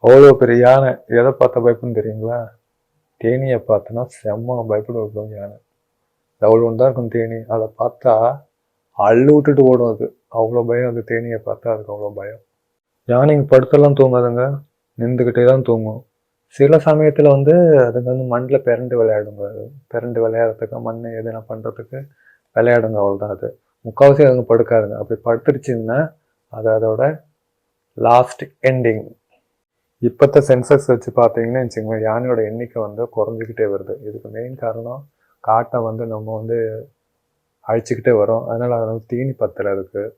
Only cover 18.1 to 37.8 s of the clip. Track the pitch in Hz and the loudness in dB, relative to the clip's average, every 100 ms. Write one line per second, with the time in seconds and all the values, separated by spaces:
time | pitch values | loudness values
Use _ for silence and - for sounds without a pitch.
18.1 | 127 127 120 127 135 127 117 127 120 113 | -6 -4 -4 -2 -2 0 -2 -2 0 0
19.1 | 107 104 101 101 107 110 139 _ 117 120 | 0 -4 -12 -14 -12 -18 -20 _ -10 -8
20.1 | 117 113 113 117 110 113 120 117 113 117 | -4 -2 0 -2 -4 -10 -10 -10 -12 -12
21.1 | 113 113 113 110 110 113 - 113 131 139 | -12 -10 -12 -14 -12 -12 -14 -16 -16 -18
22.1 | _ _ _ _ - 117 120 110 110 101 | _ _ _ _ 0 2 2 0 -2 -4
23.1 | 98 104 98 113 - _ _ 117 - 139 | -4 -8 -10 -12 -14 _ _ -16 4 6
24.1 | 139 143 127 117 117 113 113 104 110 104 | 8 4 4 2 0 2 0 -2 -8 -8
25.1 | 110 - 117 120 131 135 120 110 123 160 | -8 -4 -2 -2 -4 -4 -8 -4 -4 -4
26.1 | _ _ _ _ 110 110 110 110 110 135 | _ _ _ _ -6 -2 0 0 -2 -2
27.1 | 156 _ _ _ _ _ _ _ - 117 | -4 _ _ _ _ _ _ _ -4 2
28.1 | 120 127 - 127 _ 131 131 120 110 - | 4 2 -4 -16 _ -2 0 -2 -2 -8
29.1 | - _ _ _ _ _ _ _ _ 120 | -20 _ _ _ _ _ _ _ _ -4
30.1 | - 139 147 143 127 - 143 - 120 - | 2 4 4 4 0 4 0 2 -2 -2
31.1 | - 117 117 117 127 123 - 110 110 110 | 0 2 0 -4 -4 -4 -6 -6 -4 -2
32.1 | 110 127 120 107 113 120 120 104 104 117 | -4 -2 -4 -4 -6 -10 -8 -10 -8 -8
33.1 | - 107 113 113 113 110 98 95 - 104 | -4 -6 -6 -12 -6 -4 -4 -8 -12 -12
34.1 | 107 107 110 123 131 117 113 117 131 143 | -16 -16 -14 -14 -10 -10 -8 -12 -14 -18
35.1 | _ _ _ - 110 117 123 113 110 117 | _ _ _ -2 -2 0 -4 -6 -8 -10
36.1 | 110 107 110 113 117 113 110 120 _ _ | -10 -10 -12 -6 -6 -6 -10 -16 _ _
37.1 | _ _ _ _ _ - 113 | _ _ _ _ _ -6 -6